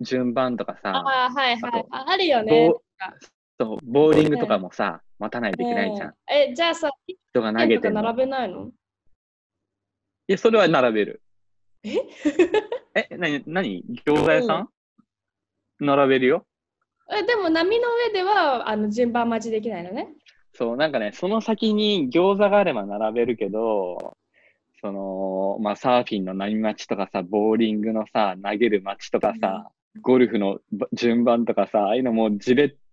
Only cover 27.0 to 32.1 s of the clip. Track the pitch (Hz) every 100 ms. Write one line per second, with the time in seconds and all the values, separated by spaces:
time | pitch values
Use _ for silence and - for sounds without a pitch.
27 | 98 101 90 104 107 110 113 107 107 110
28 | 107 120 104 92 101 104 117 104 95 98
29 | - 110 107 113 104 92 - _ _ -
30 | - 127 120 113 98 98 - 101 - 117
31 | 120 117 120 117 117 113 98 110 101 117
32 | 127